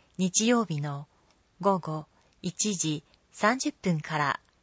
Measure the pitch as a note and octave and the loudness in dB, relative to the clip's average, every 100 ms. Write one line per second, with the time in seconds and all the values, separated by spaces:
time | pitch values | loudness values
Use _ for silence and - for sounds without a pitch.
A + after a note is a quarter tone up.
0 | _ - F#3 - A3 A#3+ G#3 D3+ D3 C#3+ | _ -2 0 2 4 4 2 -2 -4 -6
1 | D3 _ _ _ _ - F#3+ F#3+ D#3 D#3 | -12 _ _ _ _ -2 0 0 -2 -8
2 | D3+ _ _ _ F3 - G#3+ F3+ D#3+ D3+ | -10 _ _ _ -6 -2 -2 0 -2 -2
3 | - _ _ - G#3+ C4 D4+ - G3 D#3+ | -6 _ _ 0 2 2 -2 -2 -2 -2
4 | - D#3 C#3+ - _ _ | -2 -2 0 -2 _ _